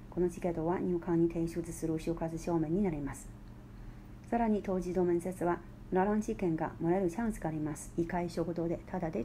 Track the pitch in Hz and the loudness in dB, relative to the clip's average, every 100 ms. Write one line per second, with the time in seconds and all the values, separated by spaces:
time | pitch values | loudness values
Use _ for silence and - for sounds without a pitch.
0 | - - 180 175 180 165 160 175 190 175 | -6 0 0 2 -2 0 0 2 2 0
1 | 170 170 170 170 165 175 170 165 160 160 | 2 4 4 2 -2 -2 -6 -4 -2 -2
2 | 165 165 165 160 - 170 156 175 202 151 | -2 -2 -2 -4 0 0 2 2 2 0
3 | 139 120 - - - - - - - - | -4 -6 -10 -14 -16 -16 -16 -14 -14 -14
4 | - - - 233 233 208 185 185 175 180 | -14 -16 -2 2 4 2 2 0 2 4
5 | 175 175 185 185 175 175 - - - 180 | 4 4 2 0 0 0 -4 -14 0 4
6 | 190 214 208 220 185 160 160 - 165 185 | 4 4 0 0 2 2 0 0 2 4
7 | 185 170 233 214 165 156 151 151 - - | 2 0 -2 -2 -2 -2 -2 -4 -6 -2
8 | 170 180 175 170 165 165 170 170 - 185 | 0 0 -2 -2 -2 0 0 -2 -4 -4
9 | 170 180 | -2 -2